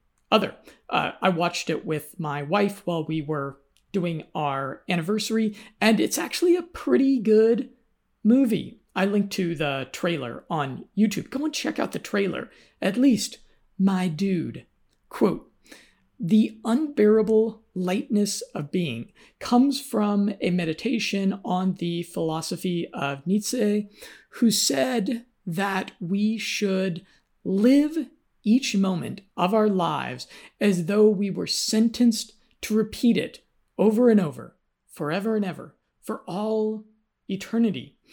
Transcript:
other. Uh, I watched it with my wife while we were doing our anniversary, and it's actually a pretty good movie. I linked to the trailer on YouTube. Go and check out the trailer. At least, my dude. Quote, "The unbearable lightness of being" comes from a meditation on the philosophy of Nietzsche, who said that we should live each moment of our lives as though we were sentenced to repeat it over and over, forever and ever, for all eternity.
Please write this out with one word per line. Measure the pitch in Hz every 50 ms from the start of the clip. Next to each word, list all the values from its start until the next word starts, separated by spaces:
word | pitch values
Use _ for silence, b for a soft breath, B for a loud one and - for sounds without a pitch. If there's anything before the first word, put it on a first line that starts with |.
| _ _ _ _ _ -
other. | 214 220 - - - - B B B B B -
Uh, | - - - - - -
I | -
watched | 190 175 160 175 170 - - - -
it | 160 - -
with | 165 156 147 - - -
my | - 165 147 143 143 143
wife | 147 185 208 202 196 196 - -
while | 175 170 160 151
we | 156 160 160
were | 143 151 156 143 139 139 - _ _ _ _ _ _ _
doing | - 196 175 175 165 156 - _ -
our | 160 151 143 135 135 139 131 - - _
anniversary, | - 175 165 156 180 214 214 208 - 220 220 220 214 214 B B B B B
and | 202 220 220 247
it's | 320 311 -
actually | - - - - - 349 359 349
a | 359 -
pretty | - - - - 285 247 247 269 269 277 240
good | 190 214 214 214 220 226 240 208 - - - _ _ _ _ _ _ _ _ _ -
movie. | 208 240 269 277 220 226 147 - - - _ _ _ -
I | 190 196
linked | 202 202 202 196 196 -
to | 196 180 170 165
the | 147 156 143 135 135 127 -
trailer | - - - 175 170 143 127 117 - - - -
on | 170 156 139 135 - - - _ -
YouTube. | 196 220 214 202 196 - -
Go | - 269 302
and | 311 302
check | - - - - -
out | - - -
the | -
trailer. | - - 208 202 202 180 - - - - b b b b b b
At | b 196 196
least, | 247 269 277 220 202 - - - - _ _ _ _ _ _ _ -
my | 190 196 190 185 185
dude. | 175 156 151 196 196 185 165 135 120 117 - - _ _ _ _ _ _ _ _ -
Quote, | - - 226 185 - - - _ _ _ B B B B B B B B B B _ -
"The | 208 160 220 214 - - - - -
unbearable | - - 294 311 294 - - 208 208 220 220 214 220 220 220 220 226 220 - _ _ -
lightness | 185 180 180 185 240 - - 226 208 208 202 - - - - -
of | - 147 139
being" | - 185 170 143 113 117 117 - _ b b b b b
comes | - - 240 240 269 285 269 -
from | - - - 214 208 208 208 202 202 202 - -
a | - 185
meditation | 180 180 170 160 160 - - 233 240 214 - - 196 196 196 190 190 - -
on | - 180 180 190 190 175
the | - 175 170 170 170 170
philosophy | - - 175 165 160 156 160 - - - 156 - 185 175 170 - - -
of | - 139 139 139 139 -
Nietzsche, | 170 202 208 208 - 247 262 208 208 208 208 208 B B B B B B B B B
who | B - 240 226
said | 214 - - - 277 269 262 262 254 233 190 269 233 233 - _ _ _ -
that | 185 160 196 196 196 190 185 196 - - -
we | 180 165 196 202 214 214 226
should | 208 - - - - 208 196 190 190 190 190 165 180 - b b b b b b _ -
live | 180 190 196 214 254 277 285 302 302 320 330 247 - _ _ _ _ _ _ -
each | 202 226 262 - - 208
moment | 196 190 190 185 160 127 123 131 - - _ _
of | 185 - 190 220
our | 220 214 214
lives | 190 185 170 160 151 131 127 123 127 123 - B B B B B B B
as | 226 202 185 175 165
though | 180 202 214 214 220
we | 208 185 202 196
were | 165 - -
sentenced | - - - - - 214 220 233 233 226 - 247 233 220 - - - - _ _ _ _ _
to | - - 214
repeat | 220 220 214 - - - 233 196
it | 147 - - - - _ _ _ _ _ _ _ -
over | 190 220 214 226 247 233
and | 220 196
over, | 175 147 123 123 117 - _ _ _ _ _ _ _
forever | _ - - 156 147 165 202 196 226 220
and | 214 196
ever, | 180 151 - - 151 - _ _ _ _ _
for | - - 214 - -
all | - 165 202 214 220 220 214 214 220 220 214 - _ _ _ _ _ _ _ _
eternity. | - 196 196 - - 226 233 233 214 165 123 - - _ _ _ B